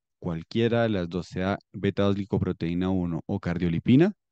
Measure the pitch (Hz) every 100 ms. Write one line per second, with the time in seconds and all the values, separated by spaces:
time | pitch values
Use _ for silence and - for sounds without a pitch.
0 | _ _ 90 82 - 113 117 117 117 98
1 | 85 90 85 92 95 101 _ 101 98 90
2 | 101 98 98 95 92 87 85 87 92 92
3 | 87 82 - 101 87 85 87 82 - 131
4 | 185 - _